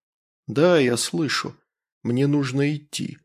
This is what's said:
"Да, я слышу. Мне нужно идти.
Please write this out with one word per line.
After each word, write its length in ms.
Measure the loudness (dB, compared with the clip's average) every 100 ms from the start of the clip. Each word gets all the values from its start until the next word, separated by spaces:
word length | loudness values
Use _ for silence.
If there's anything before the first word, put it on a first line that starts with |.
| _ _ _ _ -6
"Да, 320 | 2 4 4
я 160 | 4 0
слышу. 600 | -2 -4 -2 -4 -6 -12 _ _ _ _
Мне 240 | -4 0 2
нужно 480 | 2 0 0 -2 -2
идти. 420 | -8 -10 -8 -10